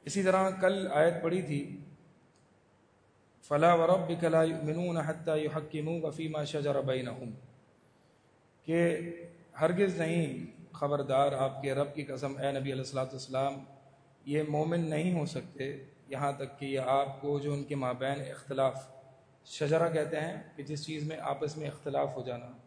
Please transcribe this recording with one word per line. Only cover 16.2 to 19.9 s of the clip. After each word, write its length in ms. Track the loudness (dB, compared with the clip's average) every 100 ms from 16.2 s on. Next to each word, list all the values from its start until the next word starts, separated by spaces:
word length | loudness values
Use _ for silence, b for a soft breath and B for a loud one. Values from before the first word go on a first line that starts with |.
| -2
تک 280 | -2 -8 -8
کہ 60 | -4
یہ 140 | -2
آپ 420 | 2 2 2 -2
کو 180 | -2 0
جو 140 | 0
ان 100 | -4
کے 120 | -2 -2
مابین 460 | -2 -2 -2 -2
اختلاف، 680 | -6 -12 -6 0 0 0 -12 -20 -20 -20 _ _ -16
شجرہ 480 | -4 2 4 4